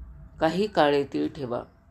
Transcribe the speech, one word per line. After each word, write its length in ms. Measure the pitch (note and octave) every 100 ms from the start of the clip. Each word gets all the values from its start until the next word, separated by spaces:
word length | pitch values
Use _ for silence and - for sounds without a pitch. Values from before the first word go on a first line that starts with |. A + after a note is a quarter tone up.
| - - - -
काही 280 | D#3+ E3+ G#3
काळे 360 | F3+ D3+ C#3+
तीळ 240 | C#3 D3+ D3+
ठेवा 360 | D3+ C3 A#2+ - _ _